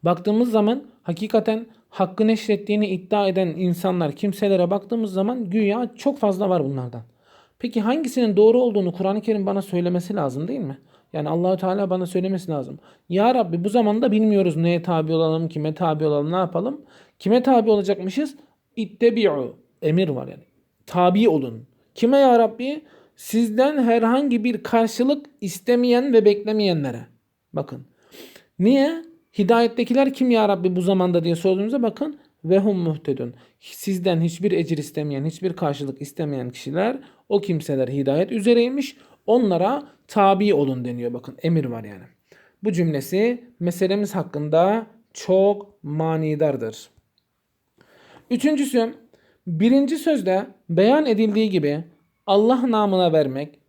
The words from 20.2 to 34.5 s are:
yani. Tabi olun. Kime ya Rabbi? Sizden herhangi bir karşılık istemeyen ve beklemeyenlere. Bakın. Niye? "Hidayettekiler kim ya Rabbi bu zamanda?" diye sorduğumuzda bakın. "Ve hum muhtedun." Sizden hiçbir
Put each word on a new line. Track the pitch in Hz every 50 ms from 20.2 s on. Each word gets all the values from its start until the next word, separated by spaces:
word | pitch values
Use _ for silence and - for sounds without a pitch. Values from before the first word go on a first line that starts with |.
| -
yani. | - - 143 - _ _ _ _ _ _ _ _
Tabi | - - 180 180 180 185 202 233 220
olun. | 160 147 131 123 113 113 120 _ _ _ _ _ _
Kime | - - 233 269
ya | 277 277 262 240 233
Rabbi? | 233 220 226 - 247 269 294 311 _ _ _ _ _ _ _
Sizden | _ - - - 226 233 220 214 226 262 285 302 285 247
herhangi | 233 233 233 220 226 240 269 294 277 240 233 208
bir | 247 247 247 -
karşılık | - - 233 226 220 226 - 247 269 285 285 - - _ _
istemeyen | 214 185 165 - _ - 247 240 247 247 240 240 262 285 240
ve | 226 202
beklemeyenlere. | 208 208 208 202 214 220 214 208 190 175 156 143 131 120 117 120 - _ _ _ _ _ _ _ _ -
Bakın. | 151 147 - - 127 131 _ _ _ _ _ - - - - - - _ _ _ -
Niye? | 180 214 262 277 269 294 330 330 - - - _ _ _ _
"Hidayettekiler | - 202 185 233 233 233 226 233 247 240 240 240 262 277 269 269
kim | - 262 254
ya | 240 220 214 202
Rabbi | 202 180 175 185 180
bu | 180
zamanda?" | 180 185 196 190 180 180 175 175 165
diye | 170 170
sorduğumuzda | 165 - 190 185 185 202 220 247 277 -
bakın. | 220 - - 277 311 285 - _ _ _ _ -
"Ve | 160 185 196
hum | 196 214 202
muhtedun." | 185 170 165 156 151 - - 135 - 127 120 117 - _ _ _ _
Sizden | _ - - - - 202 196 185 175 190 175 160
hiçbir | 165 170 165 - 180 208